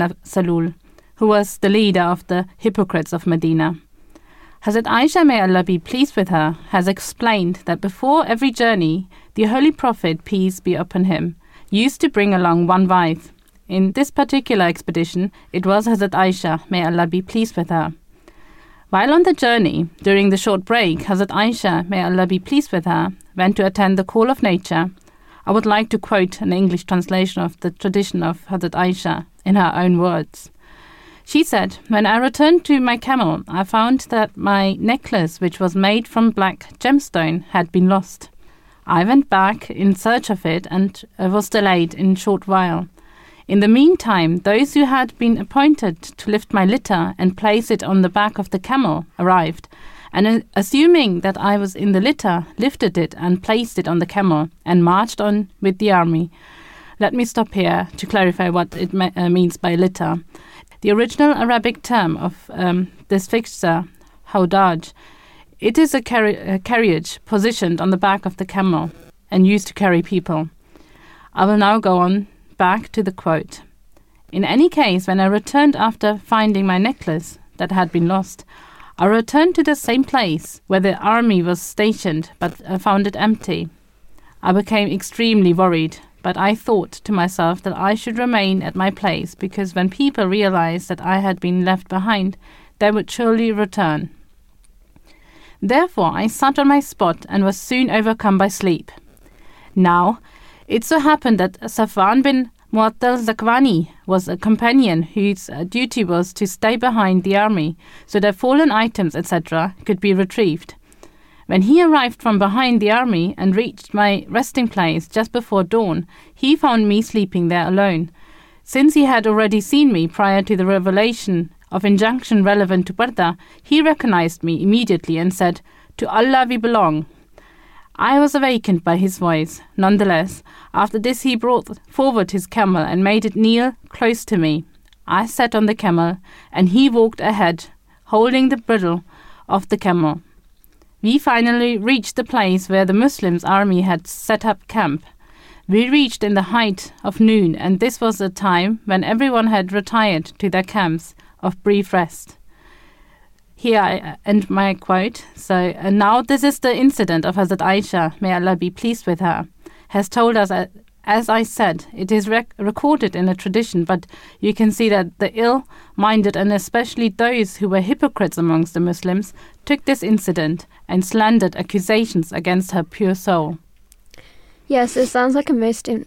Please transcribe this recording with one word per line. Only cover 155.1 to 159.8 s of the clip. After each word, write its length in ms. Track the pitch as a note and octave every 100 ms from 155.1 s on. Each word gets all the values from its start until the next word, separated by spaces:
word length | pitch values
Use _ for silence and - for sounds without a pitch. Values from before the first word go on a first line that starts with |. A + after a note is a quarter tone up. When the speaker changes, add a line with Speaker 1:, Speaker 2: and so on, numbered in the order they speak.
| - - -
Speaker 1:
So, 400 | - F#3 F3+ -
uh, 120 | F3+
now 320 | G3+ G#3 A#3+
this 200 | A#3+ C#4
is 160 | C#4+ C#4
the 160 | B3 B3
incident 480 | C4+ - F#3+ E3 E3+
of 100 | F3+
Hazrat 260 | F#3 F#3+
Aisha, 580 | F3+ G3 G3 F#3 D#3+ D#3
may 140 | F#3+
Allah 220 | F3+ F#3 F3
be 160 | F3+
pleased 340 | F#3 A3+ A#3 -
with 140 | E3+
her, 280 | F#3 D#3+ D#3+ _ - -